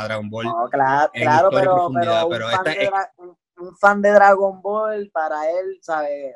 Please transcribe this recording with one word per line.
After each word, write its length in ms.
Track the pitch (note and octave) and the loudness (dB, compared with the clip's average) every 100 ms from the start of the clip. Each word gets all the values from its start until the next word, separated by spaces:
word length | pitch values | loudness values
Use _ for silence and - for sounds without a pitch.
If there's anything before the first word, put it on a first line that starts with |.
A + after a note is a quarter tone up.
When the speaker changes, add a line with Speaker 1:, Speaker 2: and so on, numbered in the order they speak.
Speaker 1:
a 20 | |
Dragon 260 | G#2+ A2 G#2 | -6 -6 -8
Ball 140 | A2+ A2+ | -8 -6
Speaker 2:
No, 220 | A#2 B2 | -6 -4
cla-, 400 | C#3 C3+ C#3 D#3 | -2 0 2 0
Speaker 1:
en 100 | A#2+ | 0
Speaker 2:
claro, 260 | B2 D#3 F#3+ | 2 4 4
Speaker 1:
historia 100 | - | 2
y 20 | |
Speaker 2:
pero, 100 | - | 2
Speaker 1:
profundidad, 380 | F3+ F3 - E3+ | 2 0 -2 0
Speaker 2:
pero 140 | - - | 0 0
un 40 | |
Speaker 1:
pero 200 | - A#2 | -4 -2
Speaker 2:
fan 20 | |
Speaker 1:
esta 180 | A2+ D#3 | -2 -2
Speaker 2:
de 60 | D#3+ | -2
Speaker 1:
es 40 | G3 | -2
Speaker 2:
Dra-, 220 | G3 F#3+ _ | -2 -6 _
un, 220 | F3+ E3+ _ _ | -20 _ _ _
un 200 | F3+ E3+ | -18 2
fan 260 | G3+ G3+ | 2 4
de 80 | G3+ | 4
Dragon 520 | G#3 G3+ G3 G3 F#3+ | 6 6 6 2 -4
Ball, 480 | G3 G#3+ G#3+ G#3+ G3+ | -6 -4 -4 -6 -8
para 380 | E3 D#3 D3+ D#3 | -6 -6 -4 -4
él, 280 | F3+ F#3+ F#3+ | -4 -8 -12
¿sabe? 520 | - D#3 D3 C#3+ C3+ | -8 -6 -6 -8 -10